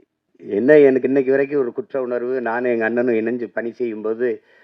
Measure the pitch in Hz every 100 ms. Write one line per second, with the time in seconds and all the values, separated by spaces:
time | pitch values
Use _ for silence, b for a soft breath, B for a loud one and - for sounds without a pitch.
0 | _ _ _ _ - 101 123 151 143 131
1 | 127 139 131 135 139 147 123 123 120 139
2 | 123 123 123 131 117 117 127 117 110 120
3 | 123 113 113 123 110 - 117 107 120 107
4 | 107 113 123 110 b b